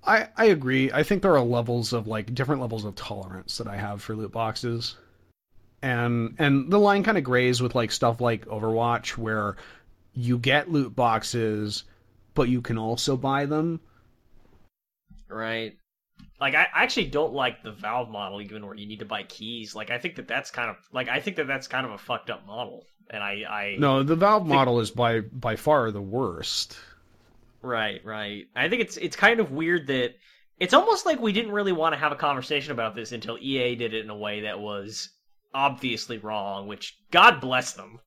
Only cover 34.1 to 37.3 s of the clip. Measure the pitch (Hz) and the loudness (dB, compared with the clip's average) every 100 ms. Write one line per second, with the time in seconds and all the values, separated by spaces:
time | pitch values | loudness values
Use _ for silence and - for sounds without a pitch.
34.1 | 104 104 104 107 98 104 101 98 113 - | -8 -6 -4 -6 -6 -6 -8 -8 -10 -12
35.1 | _ _ _ _ 135 139 131 127 110 - | _ _ _ _ 0 0 0 -4 -4 -6
36.1 | 117 104 107 98 98 101 104 - - _ | -10 -6 -6 -4 -6 -8 -12 -12 -16 _
37.1 | 170 185 | 8 8